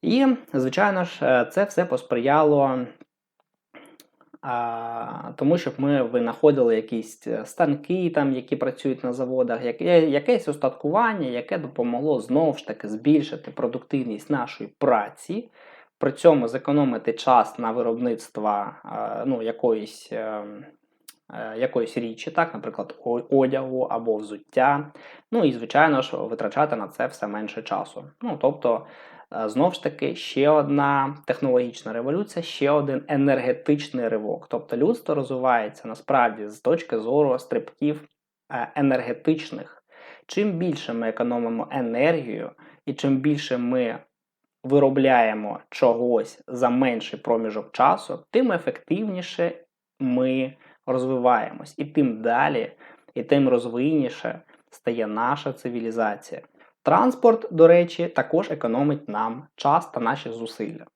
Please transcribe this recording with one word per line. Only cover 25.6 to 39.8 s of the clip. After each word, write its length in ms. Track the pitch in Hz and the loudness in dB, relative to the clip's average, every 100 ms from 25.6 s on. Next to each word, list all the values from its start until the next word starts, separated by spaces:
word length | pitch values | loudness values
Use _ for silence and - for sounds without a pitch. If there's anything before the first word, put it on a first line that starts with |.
| 113 139 156 139 | -2 2 4 2
ж, 160 | 131 - | -2 -6
витрачати 580 | 107 113 110 131 151 113 | -8 -4 -4 0 0 0
на 120 | 101 | -6
це 200 | - 127 | -4 -6
все 200 | - 104 | -4 -8
менше 340 | 104 107 - | -6 -8 -10
часу. 420 | 110 101 101 - 147 _ | -6 -6 -6 -12 -18 _
Ну, 160 | 240 165 | -8 0
тобто, 440 | 131 139 123 110 - - - - - | 0 0 0 -2 -4 -20 -20 -20 -12
е, 160 | - 110 | -6 -4
знову 220 | 110 165 | 2 0
ж 120 | - | 0
таки, 320 | - 143 139 - | -6 -4 -6 -6
ще 340 | - - 143 | -6 2 4
одна 680 | 151 143 143 143 139 135 143 - | 4 4 2 2 2 0 -4 -4
технологічна 680 | 135 139 123 123 113 - | -2 2 2 0 -6 -10
революція, 500 | 113 123 160 208 - | -6 -4 -4 -4 -8
ще 280 | 170 - 139 | -10 -2 2
один 320 | 147 143 135 - | 2 0 -4 -2
енергетичний 1000 | 147 139 131 123 123 - 147 147 131 113 | 2 2 2 0 -4 0 0 0 -4 -2
ривок. 400 | 110 107 - - | -2 -4 -8 -6
Тобто 280 | 120 - 120 | -8 -6 0
людство 380 | 151 233 - 147 | 0 0 -2 -4
розвивається 720 | 127 131 127 120 107 - 113 | -2 -2 2 2 0 -8 -14
насправді 600 | 110 - 139 120 110 104 | -14 -2 2 2 0 -12
з 120 | 107 | -6
точки 400 | - 165 - 113 | 0 0 0 -6
зору 400 | 110 139 147 127 | -2 2 2 0
стрибків, 680 | - 117 - _ 147 151 151 _ _ _ _ | -2 -6 -6 _ -4 -4 -10 _ _ _ _
е, 200 | 135 120 - | -8 -8 -2
енергетичних. 1080 | 139 127 123 120 - 156 - - - - | 0 0 -2 -4 -2 -2 -2 -12 -14 -20